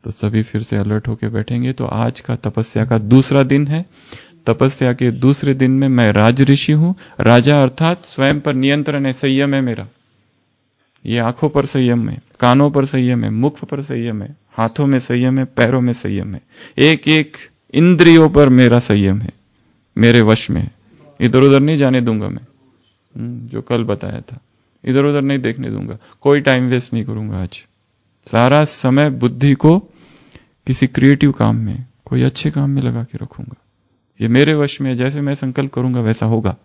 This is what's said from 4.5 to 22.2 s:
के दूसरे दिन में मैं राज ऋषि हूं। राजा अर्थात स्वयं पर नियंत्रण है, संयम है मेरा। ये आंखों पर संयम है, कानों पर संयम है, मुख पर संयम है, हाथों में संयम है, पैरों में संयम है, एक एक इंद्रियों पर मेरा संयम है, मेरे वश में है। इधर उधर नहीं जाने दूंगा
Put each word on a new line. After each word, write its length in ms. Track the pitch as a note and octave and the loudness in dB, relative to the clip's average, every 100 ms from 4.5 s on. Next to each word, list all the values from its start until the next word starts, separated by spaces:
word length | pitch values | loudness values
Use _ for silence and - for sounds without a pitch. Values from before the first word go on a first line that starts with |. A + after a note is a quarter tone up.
| A2+ C3+ C3+ C3 | 0 0 0 -2
के 180 | B2 B2+ | 0 -2
दूसरे 420 | B2 B2+ C#3+ C#3+ | 0 0 0 -2
दिन 180 | C3 C3 | 0 0
में 160 | C3 C3+ | 0 0
मैं 240 | B2+ A2+ | 2 2
राज 300 | G#2 G#2+ C#3 | 4 2 2
ऋषि 300 | C3+ C#3 - | 2 2 2
हूं। 220 | D3+ E3 F#3 - - | 0 0 -4 -12 -2
राजा 400 | A2+ A#2+ B2 D3 | 4 4 4 2
अर्थात 420 | C3 B2+ D#3+ F3 - | 2 0 -2 -2 -8
स्वयं 340 | - C3+ D3 | -4 -2 -2
पर 140 | C#3+ | -2
नियंत्रण 520 | C3 C3+ D3 D3 D3 C#3 | -2 0 -2 -2 -4 -4
है, 80 | |
संयम 400 | B2+ C#3+ C3+ C#3+ | -4 -2 0 0
है 80 | C#3 | -2
मेरा। 260 | B2+ A2 G2+ _ _ _ _ _ _ _ _ _ _ _ - | -2 -6 -10 _ _ _ _ _ _ _ _ _ _ _ -6
ये 140 | A#2 | -4
आंखों 300 | A2+ A#2+ D#3 | -2 -2 -2
पर 160 | D3 C#3 | -2 -2
संयम 440 | C#3 B2 A#2+ A2 | 0 0 0 -2
है, 120 | - _ _ | -8 _ _
कानों 320 | B2 B2+ D3 | 2 4 2
पर 140 | D3 C3+ | 2 -2
संयम 380 | C3+ B2 B2 | -2 -2 -2
है, 60 | G#2+ | -2
मुख 360 | A2 C3+ D3 - | -2 -2 -4 -12
पर 160 | C#3 | -12
संयम 400 | C#3+ B2+ A#2 G#2+ | -8 -8 -6 -8
है, 160 | G2+ D3 _ | -12 -16 _
हाथों 380 | - A2+ A2+ C#3+ | -6 -4 -2 0
में 120 | C3 | 0
संयम 400 | B2 B2 B2+ C3 | 0 -2 0 -2
है, 60 | C3 | -4
पैरों 360 | - A#2+ C3 | 0 0 2
में 120 | B2 | 0
संयम 420 | A#2+ G2+ G2+ F#2 F#2+ | -4 -6 -6 -8 -12
है, 60 | _ _ - - | _ _ -16 0
एक 300 | D3 D#3 - | 2 2 2
एक 300 | D#3 D3+ - - _ _ | 0 0 -10 -20 _ _
इंद्रियों 560 | - E3+ F3 E3+ E3 D#3+ | 2 2 6 8 8 8
पर 200 | C#3+ C#3+ | 6 6
मेरा 300 | B2+ B2 A#2+ | 6 6 4
संयम 420 | - G#2 G2 G2 | 2 0 2 0
है, 120 | A2+ - _ _ _ _ _ - | -6 -12 _ _ _ _ _ 2
मेरे 240 | A#2 A#2+ | 4 6
वश 280 | A2 A2 - | 4 2 0
में 120 | D#2+ | -6
है। 180 | - _ _ _ - _ | -6 _ _ _ -20 _
इधर 200 | A#2+ B2 | 0 4
उधर 180 | C#3 C#3 | 6 6
नहीं 180 | D3 D#3 | 4 2
जाने 240 | C#3 B2+ | 0 0
दूंगा 280 | A#2 A2 | -2 -4